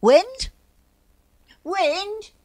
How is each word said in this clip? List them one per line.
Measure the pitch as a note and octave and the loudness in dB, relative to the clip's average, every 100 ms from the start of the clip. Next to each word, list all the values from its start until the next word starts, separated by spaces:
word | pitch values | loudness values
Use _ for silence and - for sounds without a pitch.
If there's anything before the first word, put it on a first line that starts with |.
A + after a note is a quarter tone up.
Wind? | G#3+ C#4 G#4+ C5 - - _ _ _ _ _ _ _ _ _ _ | 6 4 4 -8 -14 -14 _ _ _ _ _ _ _ _ _ _
Wind? | D4 G4 E4 D#4+ G4+ A4 A4 _ | -8 -2 -2 -2 -6 -12 -14 _